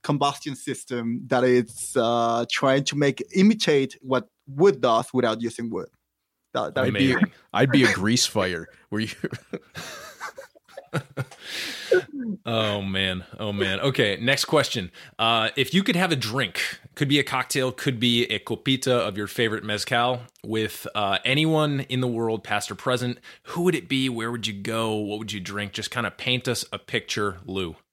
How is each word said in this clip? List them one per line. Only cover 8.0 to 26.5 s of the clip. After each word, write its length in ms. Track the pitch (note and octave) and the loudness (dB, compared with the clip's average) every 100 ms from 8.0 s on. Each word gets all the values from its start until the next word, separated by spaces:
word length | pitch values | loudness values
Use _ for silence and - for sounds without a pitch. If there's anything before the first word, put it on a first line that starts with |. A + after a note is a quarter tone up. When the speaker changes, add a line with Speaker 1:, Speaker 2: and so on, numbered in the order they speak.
| G2+ B2 - | 2 2 2
Speaker 2:
fire 400 | G#2+ F#2 E2+ E2 - _ | 0 0 -2 -8 -20 _
where 140 | G#2 | -4
you 60 | A2 - - - _ - _ - - - - - - - - - _ - - | -4 -6 -8 -8 _ -14 _ -16 -14 -14 -16 -14 -14 -14 -20 -20 _ -20 -8
<laughs> 80 | D#3 - - C3 - - - - - - F#4 - D4 A#3 F#3+ | -8 -8 -12 -12 -14 -12 -10 -8 -10 2 2 2 -8 -8 -8
Speaker 3:
Oh, 380 | - A2+ A2 G#2 | -2 0 0 0
man. 420 | G2 F#2+ F#2+ F#2 - G#2+ | -2 0 0 -2 -8 -8
Oh, 140 | G#2+ | -6
man. 280 | G2+ G2 F#2+ | -2 -2 0
Okay, 380 | C3+ C3 A2 F#2+ | 0 2 0 2
next 260 | A#2+ C#3 - | 0 0 2
question. 440 | D#3 B2+ A#2+ F2+ - - - | 2 2 -4 -8 -12 -20 -2
Uh, 320 | A2+ A#2 A2 - | 2 2 2 0
if 180 | C3 | 2
you 80 | F3+ | 2
could 140 | G3 F3 | 2 0
have 160 | F#3 | 0
a 40 | D3 | 0
drink, 600 | A2 B2+ G#2+ - - - - | -2 -2 -4 -4 -6 -8 -16
could 140 | - C#3+ | -4 2
be 100 | C#3+ | 2
a 60 | |
cocktail, 480 | C3+ C3 - C3+ C3 | 2 -2 -2 -2 -2
could 260 | - C#3+ A#2 | -2 -4 0
be 240 | A#2+ A#2+ | 2 2
a 140 | A#2 G#2+ | 2 -2
copita 540 | - A2 - C3 C3 | -4 -4 0 0 2
of 240 | A#2+ G2 G2 | 2 2 -4
your 100 | G2+ | -6
favorite 380 | - A2+ G#2+ | -2 -2 -2
mezcal, 560 | G#2 G#2 - A#2+ B2 B2 A#2+ _ | -4 -4 0 0 0 -2 -8 _
with, 420 | G#2+ A2 G#2+ - - | -4 -2 -2 -6 -8
uh, 240 | G#2+ G2+ F#2+ | -2 0 0
anyone 560 | A#2+ C3+ D#3+ D#3 D3+ C#3 | 2 2 4 2 2 -2
in 200 | - B2+ | -2 -2
the 80 | B2+ | 0
world, 340 | A2+ A2+ A2 | 0 -2 -2
past 260 | - G#2 - | -2 -2 -2
or 40 | |
present, 440 | G2 C3+ B2+ B2 A#2+ - - | -4 0 0 0 -6 -14 -20
who 180 | - F3 | -10 0
would 120 | F3+ | 2
it 140 | D#3+ - | 0 0
be? 200 | C3+ C3 | 0 0
Where 220 | A#2 A2+ | -2 -4
would 160 | A#2+ G#2+ | -4 -4
you 60 | |
go? 400 | G2+ G#2 A2+ A2+ G#2+ | -6 -4 -2 0 0
What 220 | G#2 G#2+ | -2 -6
would 140 | A2 | -6
you 80 | G#2 | -8
drink? 320 | F2 G2+ G#2 | -6 -6 -6
Just 180 | - G#2 | -6 -4
kinda 200 | B2 A2 | -2 -4
paint 380 | - - B2 | -4 -2 0
us 160 | C3 | 0